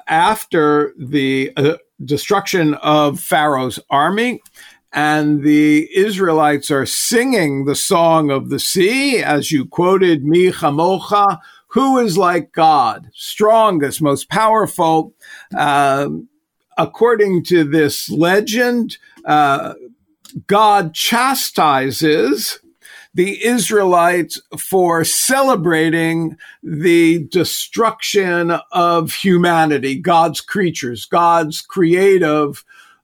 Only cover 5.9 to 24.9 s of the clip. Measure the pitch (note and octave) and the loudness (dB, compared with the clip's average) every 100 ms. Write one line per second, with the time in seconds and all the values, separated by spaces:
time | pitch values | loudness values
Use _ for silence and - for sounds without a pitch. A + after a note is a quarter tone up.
5.9 | - G#3 F#3+ F#3 D#3 D3+ C#3+ - C#3 C3 | 0 0 0 0 2 2 0 -2 -4 -2
6.9 | - - A#3 B3+ A#3+ D#3 C#3 C#3 C#3 - | -6 -2 0 0 0 0 -2 -2 -4 0
7.9 | F3 E3 D#3+ D3+ C3+ B2 C#3 - F#3 G3 | 2 2 2 2 -2 -4 -6 -4 0 0
8.9 | B3+ C#4 A#3 C#3+ D3 B2+ D#3 B2 - F3 | 2 0 -2 0 -2 0 -4 -4 -2 2
9.9 | F#3+ F#3 D#3+ C#3 E3 F3+ - D#3 C#3+ F3 | 2 2 2 2 2 2 0 -4 0 0
10.9 | F#3+ - G#3 G3+ E3+ - - _ - C4+ | -2 -2 2 2 0 -10 -20 _ 0 2
11.9 | C4 A#3 E3+ F3+ F3 D3 - D#3+ D3 A#2 | 2 0 0 0 0 -4 0 2 4 0
12.9 | G#2+ - - - - G#3 A3+ A3 F3+ C#3 | -4 -14 -18 -14 -2 2 4 4 0 -2
13.9 | A2+ D3+ C3+ - - A3 A3 F#3+ - E3 | -2 -2 -2 -2 -2 2 2 -2 -2 0
14.9 | D#3+ D#3+ _ - - - - D3 C#3+ C#3 | 0 -2 _ -20 -20 -12 -4 0 2 2
15.9 | C3+ C#3+ D#3 A#3 _ _ _ _ - E3 | 0 -2 -8 -14 _ _ _ _ -6 -6
16.9 | - A#3 A3+ G#3 F3+ D#3 F3 D3+ D#3+ D3 | 0 2 2 2 0 2 0 2 2 0
17.9 | C#3+ - A2+ E3+ F#3+ G#3+ A3 B3 A#3+ A3 | -2 -6 -2 2 0 -2 -2 0 0 -4
18.9 | - _ _ - D3+ C#3+ C#3 - - - | -8 _ _ -2 0 2 0 -4 -12 -20
19.9 | _ _ _ - - - G3+ G#3+ G3+ E3 | _ _ _ -18 -18 -2 2 4 4 0
20.9 | D#3+ - A#3 C4 C4 - - D#3+ C3+ C3 | -6 -2 0 0 -2 -4 0 2 2 0
21.9 | C3+ D#3 D#3 A3+ D4+ - - _ _ - | -2 0 2 0 -2 -4 -12 _ _ -20
22.9 | - - F3+ F#3 G3 A3 B3 F3+ G#3+ F#3+ | -20 -10 -2 -2 0 -2 -2 0 0 2
23.9 | F3+ E3+ F3+ E3 - _ D#3+ - F#3+ F3+ | 4 2 0 -4 -8 _ -16 -4 0 2